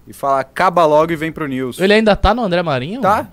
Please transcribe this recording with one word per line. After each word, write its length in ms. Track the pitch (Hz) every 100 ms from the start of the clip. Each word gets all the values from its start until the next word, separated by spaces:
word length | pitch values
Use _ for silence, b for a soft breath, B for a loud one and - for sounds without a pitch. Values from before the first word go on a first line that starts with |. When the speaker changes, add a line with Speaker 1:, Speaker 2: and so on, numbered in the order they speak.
| -
Speaker 1:
e 60 |
fala, 260 | - 139 135
"Acaba 440 | 131 - 185 175 156
logo 260 | 151 165
e 40 | 165
vem 160 | 160
pro 160 | 160 151
News." 320 | 127 127 123
Speaker 2:
Ele 120 | 190
ainda 220 | 214 220 190
tá 160 | 190
no 120 | 233
André 180 | 214 175
Marinho? 400 | 170 131 139 240
Speaker 1:
Tá, 260 | 196 220 226